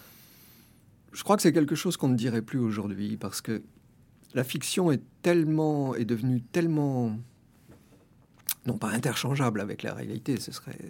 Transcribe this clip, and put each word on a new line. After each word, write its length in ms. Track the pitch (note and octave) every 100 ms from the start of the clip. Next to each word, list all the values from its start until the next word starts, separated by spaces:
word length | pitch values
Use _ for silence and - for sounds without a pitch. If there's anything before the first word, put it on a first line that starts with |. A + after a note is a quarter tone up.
| - - - - - - - - - - -
Je 100 | -
crois 140 | - G3+
que 60 |
c'est 100 | F3+
quelque 220 | D#3+ D3
chose 240 | D#3+ F#3+ -
qu'on 100 | C#3
ne 80 | B2+
dirait 240 | B2 A2+
plus 180 | A2 C3+
aujourd'hui, 600 | A2+ G#2+ G2+ G2 G#2 A2
parce 240 | G2+ -
que 180 | - A2 - - - - - - -
la 120 | C3
fiction 460 | B2+ D#3 - - F3+
est 120 | B2+ - _
tellement, 760 | F3 F3 D#3 D#3 D#3 D3 C3+
est 120 | A#2+ A2+
devenue 340 | A#2 B2+ B2
tellement, 800 | B2 F3 E3+ D3+ C#3+ C3 A#2+ A2 B2 - _ _ - - - - _ - _ - - -
non 140 | - -
pas 120 | G#2+
interchangeable 680 | A#2 A2+ A2+ B2 C#3 B2+ G#2+
avec 220 | G2+ -
la 100 | G#2+
réalité, 480 | G2+ A#2+ - - B2
ce 100 | -
serait, 280 | - - -